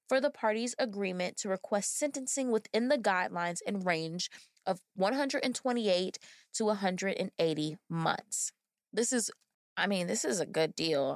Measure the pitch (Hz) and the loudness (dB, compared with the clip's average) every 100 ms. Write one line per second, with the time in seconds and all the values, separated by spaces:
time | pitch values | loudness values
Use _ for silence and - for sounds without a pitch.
0 | - 262 277 - 220 214 240 - 254 202 | -2 0 2 0 0 0 -2 -2 -4 -2
1 | 196 180 180 - 208 190 - 202 - - | -2 -2 -4 -4 -4 -4 -2 -2 -2 -2
2 | 294 285 262 277 254 220 - 220 247 294 | -2 -4 -4 -2 0 0 0 0 2 2
3 | 208 185 - 175 175 175 - 202 180 165 | 2 2 0 -2 -2 -4 -4 -2 0 0
4 | 160 175 - - - _ - 180 _ - | 0 -4 -6 -10 -20 _ -4 -4 _ 0
5 | 196 269 277 285 262 240 254 240 214 180 | 2 2 0 0 -2 -2 0 2 4 2
6 | 185 - - - _ - 214 202 196 180 | 2 -6 -16 -20 _ 0 2 2 0 0
7 | 196 - 190 - 165 151 151 160 - 165 | -2 -2 -2 0 2 2 -2 -4 -6 0
8 | 160 - - - - - _ _ _ 202 | 0 0 -4 -6 -6 -8 _ _ _ -2
9 | 233 247 - - _ _ _ - 185 190 | 0 0 -2 -6 _ _ _ -2 0 0
10 | 175 220 - 202 151 160 160 - 160 143 | 0 -2 0 -2 0 0 0 0 0 2
11 | 135 | 0